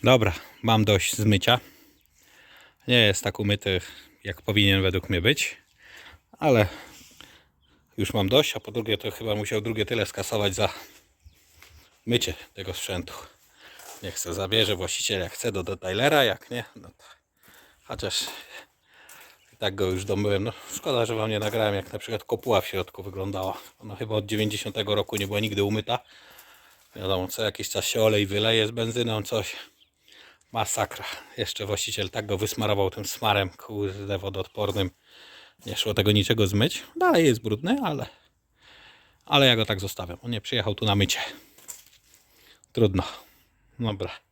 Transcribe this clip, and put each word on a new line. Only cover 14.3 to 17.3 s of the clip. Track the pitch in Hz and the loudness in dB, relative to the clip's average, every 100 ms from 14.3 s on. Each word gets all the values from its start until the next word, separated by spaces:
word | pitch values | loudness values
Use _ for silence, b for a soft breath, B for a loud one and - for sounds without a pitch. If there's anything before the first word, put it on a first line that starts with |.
zabierze | 85 95 110 107 95 | -6 0 2 2 0
właściciel, | 90 - - 101 | -2 -4 -2 -2
jak | 82 | -4
chce, | - 120 | -4 -4
do | 98 | -4
detailera, | 90 98 92 95 139 156 | -6 -6 -4 0 4 4
jak | 123 92 - | 4 0 -8
nie, | 120 110 - | -10 -10 -16
no | 87 | -20
to... | _ - - _ | _ -20 -20 _